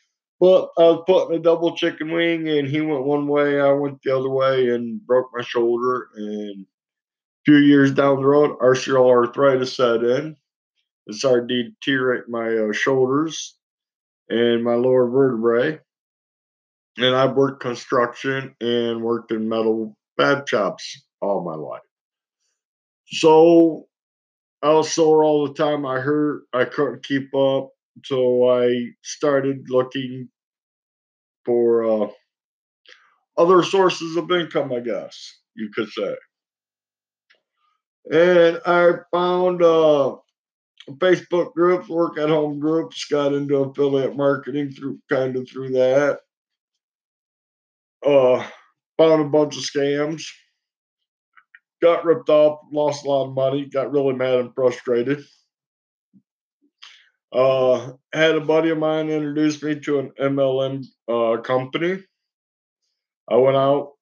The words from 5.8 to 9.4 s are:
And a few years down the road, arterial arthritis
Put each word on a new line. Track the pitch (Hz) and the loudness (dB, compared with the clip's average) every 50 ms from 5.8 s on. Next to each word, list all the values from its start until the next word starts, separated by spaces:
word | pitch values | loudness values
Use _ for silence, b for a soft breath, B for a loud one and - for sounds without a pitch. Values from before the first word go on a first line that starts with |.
| 123 127 127 123 107 - _ | -2 -2 -4 -4 -8 -12 _
And | 110 107 104 104 104 104 104 98 98 95 | -12 -10 -10 -8 -8 -10 -10 -12 -16 -18
a | - _ _ _ _ _ _ _ _ _ _ _ _ _ _ _ | -20 _ _ _ _ _ _ _ _ _ _ _ _ _ _ _
few | - 147 | 4 6
years | 143 147 143 147 143 139 135 135 | 6 8 6 6 6 4 4 2
down | 143 139 139 139 | 2 2 2 2
the | 135 135 | 2 2
road, | 139 143 147 147 143 143 - | 2 4 4 2 2 0 2
arterial | 120 127 127 131 - 139 135 131 127 127 | 2 2 2 2 0 0 2 4 6 6
arthritis | 123 123 120 113 - - | 6 4 2 0 0 2